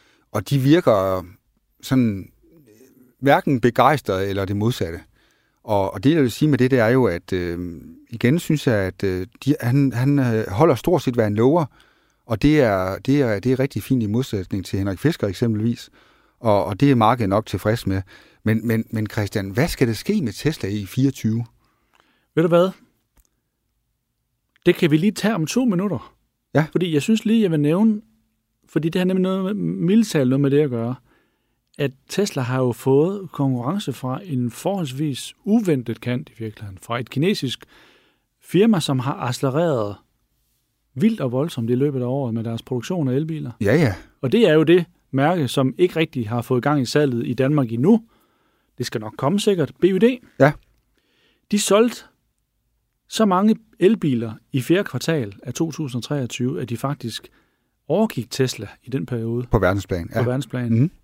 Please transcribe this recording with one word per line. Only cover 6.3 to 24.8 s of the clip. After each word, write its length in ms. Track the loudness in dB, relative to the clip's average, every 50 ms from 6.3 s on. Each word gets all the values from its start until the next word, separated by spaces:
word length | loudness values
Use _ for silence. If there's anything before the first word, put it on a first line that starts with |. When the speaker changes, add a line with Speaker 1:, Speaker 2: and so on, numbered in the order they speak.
Speaker 1:
sige 180 | 2 0 2 2
med 80 | 4
det, 140 | 2 2 2
det 80 | 4 4
er 80 | 4
jo, 180 | 4 4 4 2
at, 280 | 2 0 -4 -4 -4 -4
øh, 480 | -4 -2 -4 -6 -6 -8 -8 -10 -14 -16 -20 -20 -20 -18 _
igen 300 | -6 -2 0 2 2 0
synes 280 | 0 -2 -2 0 0
jeg, 80 | 0 0
at, 280 | 0 -2 -4 -4 -4 -4
øh, 240 | -2 -2 -4 -6 -10 _ _ -4
de, 100 | -2 -2 0
han, 300 | 0 0 2 2 2 0 0
han, 260 | 0 0 0 2 2
øh, 280 | 0 0 0 -2 -2 -4
holder 260 | 0 2 2 2 2
stort 260 | 0 0 0 0 0
set, 120 | 0 0 0
hvad 100 | 0 0
han 120 | 0 2
lover, 300 | 2 2 4 4 2 0 -2 -6 _ _ _ _ _ _ _ _ _ _
og 160 | -6 -2 0
det 200 | 2 4 4 4
er, 360 | 4 4 2 2 0 -2 -6
det 240 | -4 -2 0 2 2
er, 180 | 2 0 -2 -2
det 120 | 0 0
er 80 | 0 0
rigtig 240 | 0 -2 -4 -8 -4
fint 200 | -2 0 0 0
i 40 |
modsætning 580 | 0 -2 -2 -2 -2 -4 -6 -6 -6 -6 -8 -6
til 140 | -6 -4 -4
Henrik 200 | -4 -4 -4 -2
Fisker 280 | -2 -2 0 0 -4
eksempelvis, 600 | -4 -2 -2 -2 0 0 0 -2 -2 -4 -4 -10 -18 _ _ _ _ _ _ _ _ _ _
og, 260 | 0 2 2 2 2
og 140 | -2 0 2
det 120 | 4 4
er 40 | 4
markedet 340 | 6 4 4 4 2 0 0
nok 160 | 0 0 0
tilfreds 420 | -2 -6 -2 0 0 0 0 -2
med. 140 | -2 -4 -4 -6 -8 -16 -20 _ _ _ _ _
Men, 240 | 0 0 0 0
men, 180 | 0 -2 -2 -2 -4
men 180 | -4 -4 -4
Christian, 420 | -4 -4 -4 -4 -2 -4 -4 -6 -2
hvad 180 | -2 -2 -2
skal 200 | -2 0 0 0
der 60 | 0 0
ske 280 | -2 -4 -2 -2 0
med 120 | -2 -2 -6
Tesla 360 | -4 -4 -4 -4 -2 -6 -6
i 160 | -6 -6 -8
fireogtyve? 600 | -6 -2 0 0 0 0 -2 -2 -2 -2 -2 -4 -6 _ _ _ _ _ _ _ _ _ _ _ _ _ _ _ _ _
Speaker 2:
Ved 80 | 0 2
du 40 | 4
hvad? 200 | 4 4 4 2 -2 -8 _ _ _ _ _ _ _ _ _ _ _ _ _ _ _ _ _ _ _ _ _ _ _ _ _ _ _ _ _ _ _ _ _ _ _ _ _
Det 100 | 0 2
kan 160 | 2